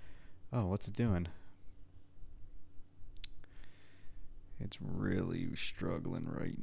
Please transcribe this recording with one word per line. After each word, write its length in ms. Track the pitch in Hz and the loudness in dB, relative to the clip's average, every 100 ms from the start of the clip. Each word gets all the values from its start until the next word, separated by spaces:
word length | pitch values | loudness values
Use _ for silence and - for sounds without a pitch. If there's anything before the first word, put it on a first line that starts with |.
| - - - - - | -4 -4 -6 -8 0
Oh, 140 | 127 92 | 2 4
what's 220 | 101 - | 4 2
it 60 | |
doing? 340 | - 117 90 82 - - - - - - - - - - - - - - - - - - - - - - - - - - - - - - - - - | 4 6 6 4 -2 -6 -6 -6 -6 -8 -10 -10 -6 -6 -4 -4 -2 -2 -4 -6 -4 -4 -4 -2 -2 -4 -4 -6 -6 -10 -6 -4 -2 -2 -4 -6 -4
It's 180 | 104 - | -2 -2
really 760 | 101 90 98 95 90 85 85 - | 0 2 4 4 4 2 0 2
struggling 680 | - - - 87 90 - 50 | 2 2 2 2 0 0 0
right 240 | - 50 - | 0 2 2